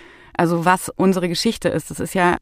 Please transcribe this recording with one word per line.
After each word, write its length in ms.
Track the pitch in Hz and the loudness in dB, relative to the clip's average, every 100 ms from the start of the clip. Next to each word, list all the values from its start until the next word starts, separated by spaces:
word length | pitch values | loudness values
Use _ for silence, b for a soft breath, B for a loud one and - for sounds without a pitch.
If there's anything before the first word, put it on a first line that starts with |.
| B B B B | B B B B
also 280 | 170 170 | 0 2
was 260 | 170 185 - | 2 0 0
unsere 380 | - 190 185 175 | 0 2 2 0
Geschichte 400 | 170 226 - - | -2 -2 -2 -2
ist. 200 | 160 - | -2 -6
Das 100 | - | -8
ist 140 | 160 | -4
ja 220 | 185 175 - | 0 0 0